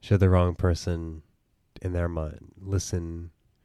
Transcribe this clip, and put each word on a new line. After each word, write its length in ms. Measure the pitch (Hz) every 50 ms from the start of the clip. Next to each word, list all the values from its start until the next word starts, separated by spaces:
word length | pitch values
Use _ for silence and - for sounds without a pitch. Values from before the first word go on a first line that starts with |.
Should 200 | - - 107 98
the 100 | 98 95
wrong 240 | 90 90 90 90 87
person, 680 | - - 92 85 78 - - 87 82 82 82 80 80 76 _ _ _ _ _ _ _ _ _ _ -
in 120 | - 92 87
their 160 | 87 87 87
mind, 440 | 85 82 78 78 - - - - - -
listen 720 | 95 95 98 95 - - - 90 85 82 82 85 85 87 _ _ _ _ _ _ _